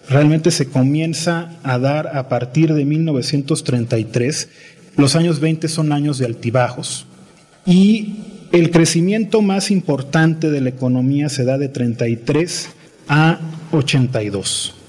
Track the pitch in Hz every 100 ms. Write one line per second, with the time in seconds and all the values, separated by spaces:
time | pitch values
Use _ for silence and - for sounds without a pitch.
0 | - 131 151 156 175 160 135 131 131 151
1 | 165 156 - 170 170 - 139 123 135 147
2 | 156 143 131 123 123 151 160 151 139 151
3 | 165 139 120 147 139 156 - 123 117 117
4 | 107 123 120 - - - - - - -
5 | 139 165 170 151 160 160 160 160 156 147
6 | 147 131 123 113 117 123 120 - - -
7 | - - - _ _ _ - 180 196 220
8 | 214 - - - - 175 165 170 160 170
9 | 175 214 220 220 202 196 190 196 165 139
10 | 131 165 160 160 160 143 127 127 127 127
11 | 127 143 147 131 123 135 139 135 120 117
12 | 117 113 - 147 170 - - - - _
13 | - 147 160 170 165 - - 160 131 139
14 | 123 123 104 98 - - - -